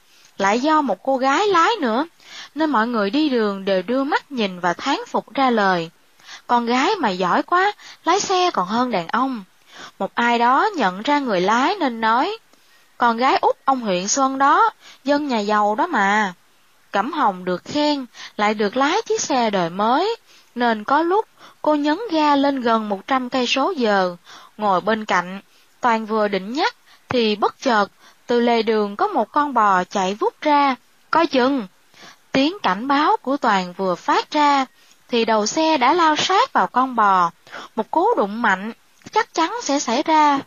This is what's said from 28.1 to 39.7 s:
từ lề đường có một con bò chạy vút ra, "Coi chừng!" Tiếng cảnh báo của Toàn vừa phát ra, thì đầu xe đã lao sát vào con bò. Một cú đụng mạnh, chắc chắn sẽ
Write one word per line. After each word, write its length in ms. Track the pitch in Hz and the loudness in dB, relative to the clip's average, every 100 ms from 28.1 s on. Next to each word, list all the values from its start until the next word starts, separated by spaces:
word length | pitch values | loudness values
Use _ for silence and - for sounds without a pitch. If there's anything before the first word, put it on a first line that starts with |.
| _ - | _ -2
từ 120 | 240 | 0
lề 240 | 240 233 | 2 2
đường 320 | 220 220 208 202 | 0 0 -2 -2
có 120 | 381 | -2
một 240 | 349 214 | -2 -2
con 220 | - 294 | -2 -2
bò 300 | 247 208 190 | 2 2 2
chạy 320 | 180 214 185 208 | 0 -2 -4 -2
vút 260 | 403 - | -4 -2
ra, 340 | 302 294 277 254 _ _ _ | 0 2 2 -2 _ _ _
"Coi 160 | 311 339 | 0 2
chừng!" 400 | 262 247 277 190 _ _ - - - _ | 2 0 0 -6 _ _ -20 -20 -20 _
Tiếng 260 | 269 277 403 | 0 0 0
cảnh 240 | - 190 254 | -4 -2 0
báo 300 | 277 311 427 | 0 2 0
của 160 | - 285 | -2 -2
Toàn 360 | 254 196 180 | 0 0 -2
vừa 220 | 175 190 175 | -4 -4 -2
phát 360 | - 330 466 | -2 -2 0
ra, 340 | 302 294 277 262 _ _ _ _ | 0 2 2 -2 _ _ _ _
thì 160 | 240 226 | -2 0
đầu 200 | 220 214 | 0 0
xe 320 | - 320 311 | 0 0 2
đã 160 | 254 | 2
lao 220 | 349 330 302 | 4 2 2
sát 380 | 302 381 523 | 2 2 2
vào 140 | 254 185 | 0 0
con 280 | - 262 240 | 0 0 2
bò. 360 | 208 190 175 - - - - - | 4 4 2 -2 -18 -18 -12 -8
Một 160 | 220 | -4
cú 160 | 320 392 466 | 0 2 2
đụng 240 | 208 214 | 0 -2
mạnh, 320 | 233 190 208 - _ _ - | 0 0 -4 -12 _ _ -6
chắc 220 | 427 440 | -4 -2
chắn 200 | - 330 466 | -2 -2 -4
sẽ 180 | 480 | -2